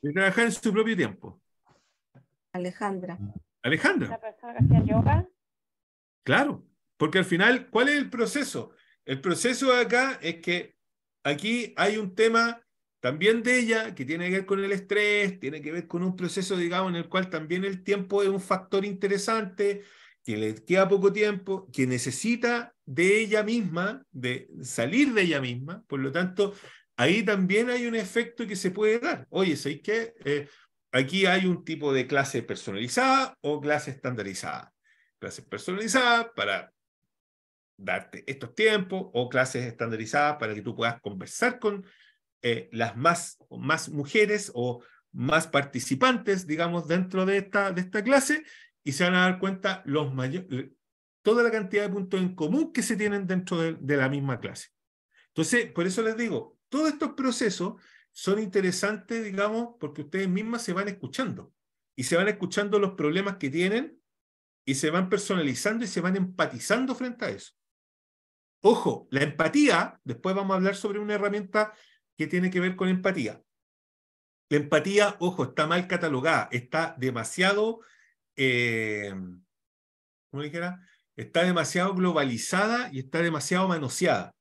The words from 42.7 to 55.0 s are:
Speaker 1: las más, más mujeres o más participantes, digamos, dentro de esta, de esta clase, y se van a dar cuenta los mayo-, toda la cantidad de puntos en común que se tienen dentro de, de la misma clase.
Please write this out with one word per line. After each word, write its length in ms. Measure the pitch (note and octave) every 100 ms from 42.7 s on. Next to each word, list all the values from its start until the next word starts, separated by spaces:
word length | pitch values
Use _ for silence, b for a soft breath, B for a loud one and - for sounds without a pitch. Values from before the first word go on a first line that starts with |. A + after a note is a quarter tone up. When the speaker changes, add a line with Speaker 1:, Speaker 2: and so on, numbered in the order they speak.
Speaker 1:
las 260 | A2+ A#2 A2+
más, 420 | D#3 E3+ - - _
más 380 | B2 B2 D#3 -
mujeres 640 | D3+ C#3 A3 G#3 G#3 G3+
o 300 | B2 C#3+ E3+ B B _
más 380 | - B2 D3+ D#3+
participantes, 1000 | C#3+ C#3 B2+ - C3+ B3+ B3 A#3+ F#3+ F3+
digamos, 400 | D#3 E3+ F3 D3
dentro 400 | E3+ F#3 F#3+ F#3
de 120 | G3
esta, 340 | G3 G#3 G3
de 80 | F3+
esta 240 | F#3 G#3+
clase, 400 | G#3 C#4 C4+ D4+ D#4 B B _
y 80 | -
se 100 | C3+
van 140 | F3+ F3+
a 60 |
dar 180 | F#3 F3+
cuenta 420 | F#3+ F#3+ G3+ F#3
los 300 | - C#3+ C#3+
mayo-, 320 | C3 B2+ E3 F#3 B2+ C#3 _ _ _ _ _
toda 200 | - A#3
la 80 | A#3
cantidad 320 | A3 F#3+ G#3
de 60 | G3+
puntos 320 | G3 F#3 F#3+
en 160 | F3+ F#3
común 360 | D#3 B3 D#4+
que 100 | -
se 140 | - G#3+
tienen 300 | G#3 G3+ F#3+
dentro 340 | F#3 F3+ F3
de, 160 | E3 D#3+
de 160 | C3+ C#3+
la 120 | C3
misma 300 | C#3+ C#3 A#2+
clase. 300 | - F#2 - _ _ _